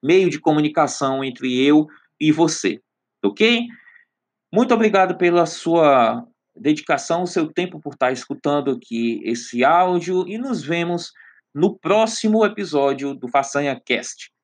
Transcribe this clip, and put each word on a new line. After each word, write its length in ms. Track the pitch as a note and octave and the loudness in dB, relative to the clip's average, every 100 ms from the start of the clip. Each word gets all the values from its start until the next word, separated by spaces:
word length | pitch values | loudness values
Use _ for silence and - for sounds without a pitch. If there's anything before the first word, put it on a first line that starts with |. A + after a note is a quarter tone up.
meio 260 | C3+ F#3 F3+ | 4 4 4
de 100 | D3 | 0
comunicação 840 | - D#3 D3+ D3+ D3+ - C3+ C3+ | 0 2 2 0 -2 0 -4 -2
entre 400 | C3+ B2 B2+ B2+ | -6 -6 -4 2
eu 220 | C#3 D3+ D#3 - _ _ | 4 4 4 -6 _ _
e 100 | D#3 | 0
você, 500 | D3+ E3 - G2 - _ _ _ _ | 2 2 0 -4 -4 _ _ _ _
ok? 420 | - - A3 A#3+ A#3+ - - _ _ _ _ _ _ | -4 2 2 2 -2 -12 -20 _ _ _ _ _ _
Muito 220 | F#3+ B3 | 0 2
obrigado 420 | A#3 A3 G3 F#3 F3+ | 4 4 4 2 2
pela 300 | F3+ F3 E3 | 2 2 2
sua 760 | - - E3+ D#3 C3+ A2+ A#2 A#2+ _ _ | -2 0 2 4 4 4 0 -8 _ _
dedicação, 680 | - C3 D3+ - C#3+ - E3+ | -6 -2 -2 -2 -4 -2 -4
o 40 | F3+ | -2
seu 200 | F3 D#3 | -2 -4
tempo 300 | - F3+ D#3+ | -4 -6 -8
por 160 | D3 C3+ | -14 -4
tá 160 | B2+ | -2
escutando 600 | B2+ - D3+ C#3+ D3 C#3 | -2 -8 -8 -2 -2 -2
aqui 480 | B2 - A#2 A#2 A2 | -6 -6 -4 -4 -4
esse 400 | - A#2 - A#2+ | -6 -8 -8 -2
áudio, 640 | B2+ E3+ F#3 F3+ E3 F#3 F3+ | 2 4 2 0 -2 -4 -4
e 80 | G#3+ | -6
nos 260 | C4+ A3 | -6 -6
vemos 500 | C#3 E3+ E3+ F3 - _ - _ _ | -4 -4 -4 -6 -8 _ -20 _ _
no 220 | C#3+ F#3 - | -2 -2 -2
próximo 680 | D#3 G#3 A3 A3 A3 G#3+ | 0 2 2 0 0 2
episódio 720 | G#3+ G#3+ F#3+ D3 C#3 C3 C#3 | 0 -2 -4 0 0 0 -6
do 120 | C#3 B2 | -8 -2
Façanha 540 | C#3 C3+ C#3+ C#3+ C3 | -2 -2 -2 -4 -6
Cast. 460 | _ A#2 F2 - - _ | _ -6 -6 -16 -20 _